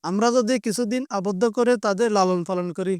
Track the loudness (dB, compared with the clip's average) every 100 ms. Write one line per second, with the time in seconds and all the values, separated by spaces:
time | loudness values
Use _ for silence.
0 | -2 0 2 2 2 0 0 -2 -2 -4
1 | -4 -4 -4 0 0 2 0 2 0 0
2 | 2 4 2 2 -2 -4 -4 -6 -4 -4